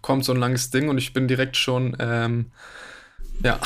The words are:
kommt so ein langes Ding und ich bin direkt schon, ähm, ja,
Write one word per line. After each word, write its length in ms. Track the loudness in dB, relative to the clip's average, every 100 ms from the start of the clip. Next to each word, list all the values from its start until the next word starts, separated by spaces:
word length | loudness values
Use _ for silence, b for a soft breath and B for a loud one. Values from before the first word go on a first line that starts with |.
kommt 240 | -2 0 2
so 80 |
ein 60 | 2
langes 320 | 2 0 0
Ding 180 | 0 2
und 80 | 0
ich 160 | 0
bin 140 | 0 2
direkt 300 | 2 2 0
schon, 380 | 2 2 0 -2
ähm, 480 | 0 0 0 0 -2 B B B B B B B B -2
ja, 160 | 0 0